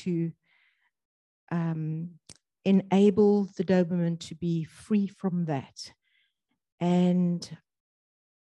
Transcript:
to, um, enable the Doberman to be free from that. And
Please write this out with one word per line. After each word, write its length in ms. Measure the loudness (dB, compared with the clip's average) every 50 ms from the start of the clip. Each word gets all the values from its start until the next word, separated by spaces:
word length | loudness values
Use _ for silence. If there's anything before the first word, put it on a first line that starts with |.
| -6
to, 280 | -4 -4 -2 -4 -4 -8 _ _ _ _ _ _ _ _ _ _ _ _ _ _ _ _ _ _ _ _ _ _ -8
um, 680 | -6 -4 -4 -4 -4 -6 -6 -6 -8 -8 -10 -12 -14 -18 _ -20 -20 _ _ _ _ _ 0
enable 800 | 2 4 4 4 2 2 4 4 4 6 4 4 4 4 2 0
the 180 | -2 -6 -6 -2
Doberman 560 | 0 2 2 2 0 0 -2 -2 -2 -2 -6 -8 -14
to 80 | -12
be 280 | -8 -4 -2 -2 -2 -4
free 440 | -6 -12 -14 -6 -2 0 0 0 -2
from 380 | -6 _ -6 -4 -4 -2 -2
that. 460 | -2 -4 -6 -6 -10 _ -20 -20 -20 -20 _ _ _ _ _ _ _ _ _ _ _ _ _ _ _ _ -4
And 800 | -2 0 2 2 4 2 2 2 0 0 -2 -4 -8 -12 -16 -20 _ _ _ _ _ _ _ _ _ _ _ _ _ _ _ _ _ _ _